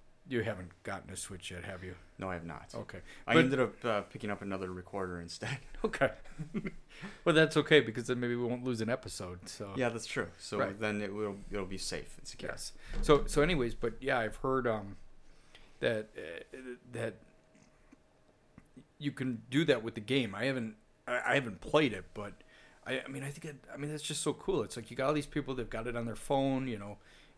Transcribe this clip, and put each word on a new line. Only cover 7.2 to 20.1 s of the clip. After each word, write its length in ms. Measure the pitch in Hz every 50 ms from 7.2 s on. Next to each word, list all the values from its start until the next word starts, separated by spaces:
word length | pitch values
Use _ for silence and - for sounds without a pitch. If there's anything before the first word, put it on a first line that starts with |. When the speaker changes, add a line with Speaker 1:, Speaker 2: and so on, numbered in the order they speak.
| -
Speaker 1:
Well, 80 | 175 160
that's 240 | 156 160 156 - 156
okay, 220 | 139 - 156 147
because 260 | 117 113 110 127 117
then 140 | 120 127 123
maybe 140 | 123 120 120
we 80 | 120 120
won't 200 | 117 123 123 123
lose 160 | 131 123 110
an 80 | 113 107
episode, 580 | 120 - - 101 - - 95 90 90 90 - -
so. 240 | - - 107 98 98
Speaker 2:
Yeah, 140 | 131 127 120
that's 160 | 113 113 -
true. 220 | - - 135 104 87 - -
So 180 | - - - 104
Speaker 1:
Right. 220 | 123 101 98 101
Speaker 2:
then 220 | 110 107 104 104 104
it 100 | 98 98
will, 240 | 104 107 104 101 101 101 -
it'll 160 | - 104 95
be 100 | 92 98
safe 400 | 90 - - 90 78 - - -
and 100 | - -
secure. 240 | - - - - - -
Speaker 1:
Yes. 200 | - - - - - - - - - -
So, 240 | - 151 139 143
so 160 | - - 147 147
anyways, 320 | 165 185 147 120 117 117
but 180 | - - 117 110 -
yeah, 180 | - - 131 123
I've 180 | 113 107 -
heard, 300 | - - 135 131 131 120
um, 300 | 123 110 107 98 101 101 - - - - - - - - - - - - - - - - -
that, 280 | - 127 117 107 107 - -
uh, 440 | - - 80 85 - - - - 131 131 127 123 123 - 127 117
that 240 | 117 117 113 - - - - - - - - - - - - _ - - - - - _ _ _ _ _ _ _ _ _ _ - - - - - - - _ _ -
you 140 | 151 143 -
can 300 | - 131 131 123 110 110 -
do 160 | 123 143 165
that 160 | 147 135 117 110
with 120 | 117 110
the 60 | 117
game. 340 | 104 107